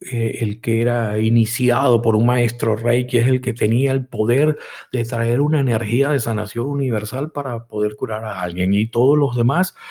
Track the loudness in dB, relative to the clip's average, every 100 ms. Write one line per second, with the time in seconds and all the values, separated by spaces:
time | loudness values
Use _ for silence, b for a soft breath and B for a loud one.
0 | -8 -4 -2 -2 -4 -4 0 0 2 0
1 | -2 0 2 4 2 2 2 2 4 4
2 | 4 2 4 2 0 0 -2 0 0 0
3 | 0 0 2 0 -2 -2 0 2 0 0
4 | -4 -2 0 2 2 0 B B B -4
5 | -4 -2 0 0 2 0 0 0 0 0
6 | 2 0 -2 -4 -4 -4 -4 -2 -2 -2
7 | -4 -6 -6 -6 -6 -8 -6 -2 -2 -2
8 | -6 -6 -6 -6 -6 -2 0 2 0 2
9 | 4 4 2 0 2 2 0 -4 B